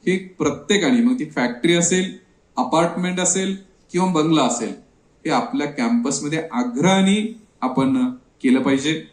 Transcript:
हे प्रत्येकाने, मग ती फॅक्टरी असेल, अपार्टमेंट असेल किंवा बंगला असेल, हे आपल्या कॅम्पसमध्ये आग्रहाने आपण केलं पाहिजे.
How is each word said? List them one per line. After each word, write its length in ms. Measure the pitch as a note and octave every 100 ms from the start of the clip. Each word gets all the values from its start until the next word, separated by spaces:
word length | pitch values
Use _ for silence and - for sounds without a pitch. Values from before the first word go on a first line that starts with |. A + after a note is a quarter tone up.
| -
हे 280 | F#3+ - -
प्रत्येकाने, 600 | D3+ - - G3+ D#3+ B2
मग 180 | A#2 B2+
ती 60 |
फॅक्टरी 500 | D3+ - A#2+ A#2+ E3
असेल, 380 | E3+ E3+ F#3 F#3 - _ _ _ -
अपार्टमेंट 640 | - D#3+ E3+ F3+ F3+ F3+
असेल 360 | F3 F#3+ F#3+ F#3+ - _ _
किंवा 200 | F3 F#3
बंगला 300 | E3 D3+ D#3
असेल, 260 | B2+ - G#2+ - - _ _ _
हे 60 | -
आपल्या 360 | A#2+ A#2 C#3 D3
कॅम्पसमध्ये 760 | C#3+ A#2 A#2+ B2+ - D3 D#3 D#3
आग्रहाने 880 | - B2+ A#2+ E3+ F#3+ F#3+ G#3 A3+ - - _
आपण 500 | B2+ B2+ C3 C3 B2+ - _ _
केलं 200 | C3+ C3
पाहिजे. 420 | C#3 C3+ D3+ D#3+ -